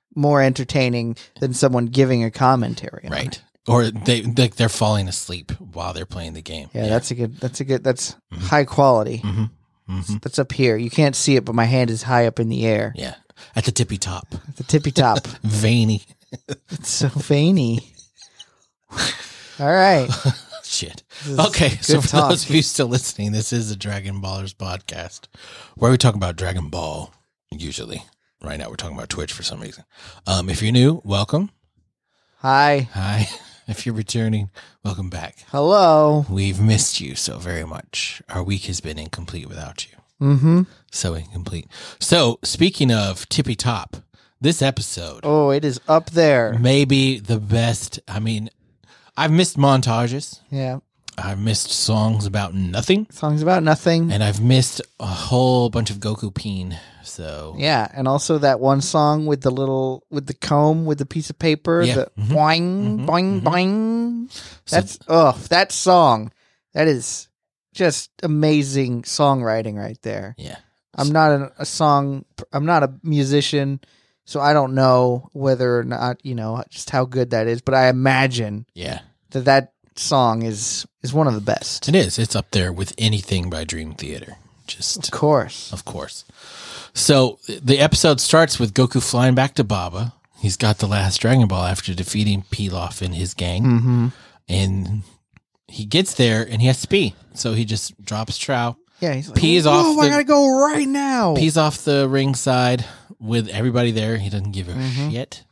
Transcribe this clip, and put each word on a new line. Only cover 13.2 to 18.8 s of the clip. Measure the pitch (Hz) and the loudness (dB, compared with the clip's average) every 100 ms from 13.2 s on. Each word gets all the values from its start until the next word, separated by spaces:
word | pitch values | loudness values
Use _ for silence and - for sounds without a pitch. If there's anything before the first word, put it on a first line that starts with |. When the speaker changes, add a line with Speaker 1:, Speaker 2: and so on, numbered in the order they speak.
| _ _ - 113 | _ _ -8 -4
Speaker 2:
At | - | -2
the | |
tippy | - 120 98 | -2 -2 -4
top. | - 92 - - - | -6 -8 -10 -16 -14
Speaker 1:
At | - | -14
the | |
tippy | - 156 147 | -2 0 2
top. | 147 127 104 - | 2 2 2 -2
Speaker 2:
<laughs> | - | -8
Veiny. | 110 104 107 120 110 104 - _ _ - - 135 _ | -4 0 2 4 2 0 -4 _ _ -20 -14 -16 _
Speaker 1:
It's | 156 - | -12 -8
so | - 139 | -4 -2
veiny. | 143 - 143 160 190 120 117 - _ _ _ - _ _ _ _ _ | -4 0 2 4 2 2 -2 -6 _ _ _ -20 _ _ _ _ _